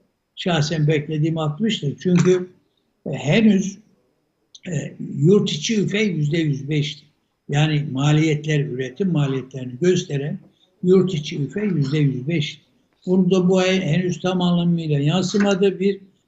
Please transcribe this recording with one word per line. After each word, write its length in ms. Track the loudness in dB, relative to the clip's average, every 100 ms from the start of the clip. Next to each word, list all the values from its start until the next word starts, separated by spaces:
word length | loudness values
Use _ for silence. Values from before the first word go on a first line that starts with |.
| _ _ _ -8
şahsen 520 | -2 0 0 0 2
beklediğim 500 | 0 0 -2 -2 0
altmıştır. 600 | -4 -2 -2 -2 -6 -4
Çünkü, 500 | 2 4 4 2 -2 _ _ _ _ _ -10
e, 40 |
henüz, 640 | -6 2 4 6 4 0 -8 _ _ _ _ _ _ _ -18 -8
e, 260 | -8 -8 -12 -10 0
yurt 340 | 4 4 2
içi 300 | -4 -2 -2
üfe 200 | 0 0
yüzde 360 | -2 -2 -2 0
yüz 320 | -2 -4 -2
beşti. 360 | -4 -4 -8 _ _ _ _ -6
Yani 360 | 0 0 0 -2
maliyetler, 680 | -2 2 2 2 0 0 -2
üretim 520 | -2 -6 -8 -4 -2
maliyetlerini 600 | 0 -2 -4 -8 -12 -12 -2
gösteren 580 | 0 0 -2 -6 -6 -8 -14 _ _ _
yurt 300 | 4 4 4
içi 300 | -2 -6 -6
üfe 220 | -6 -4 -2
yüzde 320 | -2 0 2
yüz 300 | 0 0 -4
beş. 340 | -4 -4 -10 _ _ _ _ 0
Bunu 260 | 2 4
da 180 | 4 4
bu 80 | 4
ay 240 | 2 0
henüz 400 | 0 0 0 -2
tam 200 | -2 0
anlamıyla 580 | 0 2 2 0 0 0
yansımadı. 800 | 2 0 0 0 2 2 2 2
Bir, 200 | -2 -2 -10 _